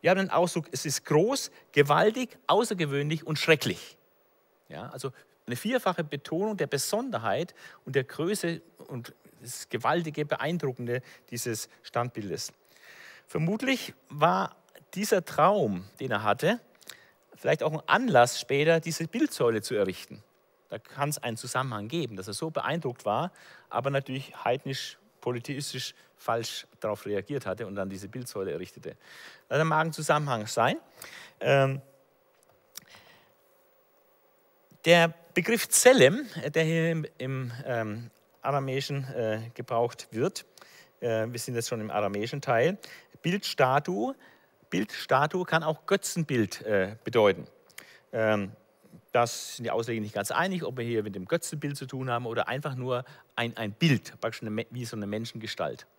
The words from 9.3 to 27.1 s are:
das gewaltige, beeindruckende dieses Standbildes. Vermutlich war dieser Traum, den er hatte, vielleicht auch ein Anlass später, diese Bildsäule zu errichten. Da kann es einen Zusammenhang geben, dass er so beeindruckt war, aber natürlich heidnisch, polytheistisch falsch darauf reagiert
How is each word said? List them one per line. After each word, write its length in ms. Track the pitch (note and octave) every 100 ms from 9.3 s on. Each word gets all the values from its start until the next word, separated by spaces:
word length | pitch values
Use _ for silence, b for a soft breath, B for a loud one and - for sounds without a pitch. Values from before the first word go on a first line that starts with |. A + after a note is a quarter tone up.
| _
das 280 | A#2 - -
gewaltige, 560 | A#2+ C3+ D#3+ D#3+ D3+ D3
beeindruckende 760 | - C#3+ F3 D3 B2 A#2+ A#2+ B B _
dieses 400 | A#2+ B2 A2 - b
Standbildes. 680 | - A#2+ A#2+ - G2+ D#2 - _ _ B B B B B B
Vermutlich 680 | - D#3+ G#3+ C4 C4 - - _
war 460 | D3 D#3 F#3 F#3+ - _ - _
dieser 300 | - G#3 G3+
Traum, 600 | E3 - D#3+ G#3 B2 F#2 F#2 -
den 120 | C3
er 120 | G#2
hatte, 360 | G#2 G#2 D#3 A#3 _ _ B B B B _ -
vielleicht 280 | - D3+
auch 100 | D#3+
ein 80 | D3+ -
Anlass 520 | F3+ B3+ C3+ A#2+ -
später, 400 | - C#3 D3+ E3
diese 280 | E3 D#3+ D#3+
Bildsäule 540 | A#3+ D4+ - A#2+ A2+
zu 120 | G2+ G#2+
errichten. 480 | F#2+ F2+ - G#2+ - _ _ _ _
Da 100 | A2
kann 300 | - - C#3+
es 100 | D3
einen 180 | A#2 A2+
Zusammenhang 500 | B2+ B2+ C3+ G#2+ G#2
geben, 280 | E3 C#3 G2+
dass 120 | F#2+
er 60 |
so 160 | G2+ D#3+
beeindruckt 560 | D#3+ A2 D#3+ C#3+ B2 -
war, 260 | G#2+ F3 B B B B
aber 220 | - C3
natürlich 420 | C#3 C3+ C3 C3+ -
heidnisch, 540 | - B2+ - C3+ - - _ _
polytheistisch 720 | - B2 A#2 C#3 C#3+ C3 - b b b
falsch 480 | - A#2 A2+ - - _
darauf 260 | A2 G#2
reagiert 400 | -